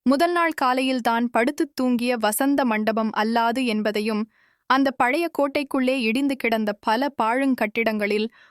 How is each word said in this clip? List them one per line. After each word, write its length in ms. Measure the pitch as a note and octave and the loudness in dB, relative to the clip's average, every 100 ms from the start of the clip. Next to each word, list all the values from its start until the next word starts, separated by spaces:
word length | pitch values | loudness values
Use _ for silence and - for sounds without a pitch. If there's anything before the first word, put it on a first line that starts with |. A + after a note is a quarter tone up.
முதல் 300 | B3 C4+ E4+ | 0 2 2
நாள் 200 | F4 E4 | 2 0
காலையில் 480 | D#4 C4 B3+ C4 C4 | 0 0 0 0 -2
தான் 300 | A#3 A#3 A#3+ | 0 0 0
படுத்துத் 460 | A#3 A#3 D4 D#4 - | 0 0 0 -4 -2
தூங்கிய 400 | B3+ A#3+ A#3+ B3 | 0 0 0 0
வசந்த 480 | G#3+ G#3+ C#4 C#4+ | 0 0 0 2
மண்டபம் 460 | B3+ G#3+ G#3+ A3 A3 | 0 0 0 0 -2
அல்லாது 520 | - G#3+ A#3 A#3 A#3 | 0 0 2 0 0
என்பதையும், 640 | B3 G#3+ G#3+ G#3+ G#3+ G#3+ A3 _ _ _ - | 0 0 -2 -2 -2 -2 -4 _ _ _ 0
அந்த 240 | C4 C4+ | 2 2
பழைய 400 | C4 B3 D4 E4+ - | 2 0 2 0 0
கோட்டைக்குள்ளே 640 | C#4+ D4 C#4+ C4+ B3+ C4+ | 0 -2 -2 0 0 0
இடிந்து 360 | A3 A#3 C#4 C4 | 0 0 0 -2
கிடந்த 360 | A3+ A3 G#3+ | -2 -2 -2
பல 420 | G3+ - A3 C#4+ C#4 | -4 -2 0 -2 -2
பாழுங்கட்டிடங்களில் 1040 | A3 B3 C4+ B3 G#3+ A#3 A3+ G#3+ G3+ G#3 A3 - - | 0 0 0 0 -2 0 -2 0 0 0 -2 -8 -20